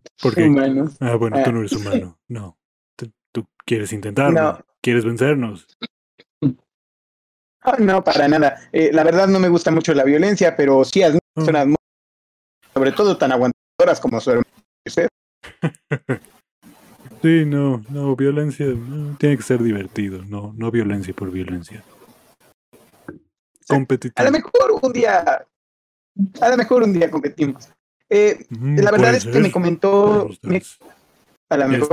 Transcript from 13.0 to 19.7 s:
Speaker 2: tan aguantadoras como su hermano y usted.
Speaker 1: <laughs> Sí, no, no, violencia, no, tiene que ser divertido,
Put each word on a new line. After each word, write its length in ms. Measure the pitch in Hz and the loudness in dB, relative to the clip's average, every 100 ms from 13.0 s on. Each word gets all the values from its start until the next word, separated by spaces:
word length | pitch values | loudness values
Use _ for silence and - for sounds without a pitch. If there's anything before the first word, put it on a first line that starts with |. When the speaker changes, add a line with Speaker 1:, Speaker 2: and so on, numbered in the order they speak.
| 208 180 | 0 2
Speaker 2:
tan 140 | 135 | 0
aguantadoras 680 | 127 123 - _ - 175 147 | 2 0 -2 _ 2 2 2
como 200 | 147 117 | -2 -4
su 100 | 127 | 0
hermano 160 | 120 120 _ _ _ | 0 -2 _ _ _
y 40 | - | -6
usted. 200 | - - - _ _ | -2 -2 -6 _ _
Speaker 1:
<laughs> 920 | - - 160 - _ 143 - 123 - _ _ _ - _ _ - - - | -20 -8 -8 -8 _ -8 -6 -8 -8 _ _ _ -20 _ _ -20 -20 -2
Sí, 220 | 165 165 151 | 2 2 2
no, 360 | 143 139 123 107 | 0 -2 -2 -6
no, 260 | 143 139 | -6 -4
violencia, 520 | 131 139 147 151 143 143 | 0 0 0 -4 -4 -4
no, 500 | 120 120 147 147 143 | -4 -8 -10 -10 -2
tiene 200 | 147 143 | 0 0
que 40 | |
ser 180 | - 123 | 0 0
divertido, 600 | 117 | 0